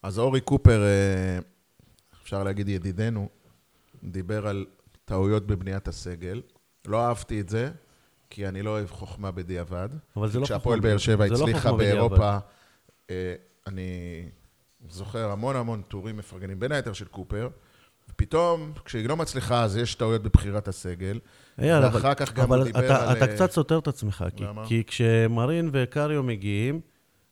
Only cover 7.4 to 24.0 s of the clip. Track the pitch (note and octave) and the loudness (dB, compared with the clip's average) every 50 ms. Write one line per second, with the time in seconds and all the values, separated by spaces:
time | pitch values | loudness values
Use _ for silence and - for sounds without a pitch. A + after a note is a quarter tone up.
7.4 | G2+ F2 G#2 A2+ A#2+ C#3 E3 D#3+ _ _ _ _ _ _ _ _ _ _ - - | -4 -4 -2 -4 -4 -4 -6 -12 _ _ _ _ _ _ _ _ _ _ -12 -8
8.4 | G2+ G2 F#2+ F#2+ G2+ G#2+ G#2+ G#2+ G#2 F#2 - - - F#2 F#2 F2 G2+ G2 F2+ F#2 | -8 -6 -6 -4 -4 -4 -4 -4 -4 -6 -10 -14 -14 -14 -12 -8 -8 -8 -6 -6
9.4 | F2+ E2+ F#2 F2 F2 E2 F2+ F2 F#2 G#2+ C3+ D#3 - _ _ G#2 G#2 A2 G#2 B2 | -8 -6 -6 -6 -6 -6 -6 -8 -8 -8 -10 -12 -16 _ _ -4 -4 -2 0 -2
10.4 | C3+ C#3+ A2+ - - B2 A#2 A2+ G2+ A2+ G#2 G2+ - - A2 G2+ G#2 G2 A2 B2 | -2 -2 -4 -2 0 2 2 4 4 4 4 4 4 4 4 6 6 4 4 2
11.4 | D3 D#3+ E3+ D#3+ - A#2 A#2+ A2 G#2+ G2+ G2+ G#2 A#2 A#2 F#2+ - G#2+ G#2 G2+ G2+ | 2 2 2 2 2 2 4 4 4 4 4 4 4 6 6 6 6 6 2 0
12.4 | G2 - _ _ _ _ _ _ _ _ _ _ _ _ F2+ F#2 F#2 F2+ F2+ - | -4 -8 _ _ _ _ _ _ _ _ _ _ _ _ -8 -6 -6 -6 -8 -10
13.4 | _ _ _ _ _ G2 G2 F#2+ F#2 F#2 F2+ F2+ F2 F2 E2+ E2 F2 E2+ - _ | _ _ _ _ _ -12 -10 -8 -8 -8 -8 -8 -10 -10 -10 -12 -12 -14 -16 _
14.4 | _ _ _ _ _ _ _ _ B2+ F#2 E2 F2+ G2 G2+ G#2+ A#2 A2+ G#2 G2+ G2+ | _ _ _ _ _ _ _ _ -20 -18 -14 -14 -12 -8 -6 -6 -4 -4 -4 -4
15.4 | A2 C3 C#3 C3 A#2+ A2+ A#2 G#2+ G2 _ - G2+ F#2 A2 A2 G#2 G#2 - - F#2 | -4 -4 -4 -2 -4 -4 -6 -6 -8 _ -12 -10 -10 -10 -10 -12 -14 -14 -14 -12
16.4 | F#2+ F#2+ G2 F#2 G#2 B2+ D3+ C#3+ B2+ B2 G2+ - G2+ E2+ - G2 F#2 - - G#2 | -10 -10 -8 -6 -4 -2 -2 -2 -4 -4 -8 -10 -12 -14 -14 -14 -10 -8 -6 -6
17.4 | A2+ B2+ - - _ _ _ _ _ _ _ _ _ - - _ - - - D#3+ | -6 -8 -10 -16 _ _ _ _ _ _ _ _ _ -20 -4 _ -4 0 2 2
18.4 | E3+ F3 E3+ E3 D#3 D3+ D#3 - - - - A#2 G#2+ A#2 D3 E3 E3 - - C3+ | 2 2 2 0 -2 -8 -12 -16 -16 -8 -6 -4 -2 -2 0 -2 -2 -4 -4 -4
19.4 | - - B2 A#2+ A#2 A2 F#2+ A2 A#2+ A#2 - - A#2+ A2 A2+ A2+ G#2 A2 - - | -2 2 2 4 4 2 2 0 0 -2 -2 -2 0 2 2 2 0 4 4 4
20.4 | - G2+ G2 G#2 G2+ - F#2+ - - F#2 F2 E2+ F#2 F#2+ G2+ A#2 - _ _ _ | 4 4 -4 -4 -4 -6 -10 -8 -8 -10 -10 -8 -6 -8 -8 -8 -10 _ _ _
21.4 | - _ _ - B2 D3 E3 D#3 C3+ B2+ A2 A2+ - C3+ D3 - C#3+ B2+ A#2 B2 | -20 _ _ -4 2 4 6 6 6 6 4 4 2 2 2 2 -2 -4 2 2
22.4 | C3 A#2 B2+ B2+ C3+ B2 A2 B2+ B2+ B2+ C3+ B2+ A#2+ A#2 B2 A#2+ C3 B2 G#2+ G#2+ | 4 6 6 4 4 2 2 0 0 2 2 0 2 2 4 4 4 2 4 2
23.4 | F#3 F3+ - E3+ D3+ - D#3+ D#3+ D3+ D3+ C3+ - | 2 2 4 2 2 2 2 0 0 -2 -6 -2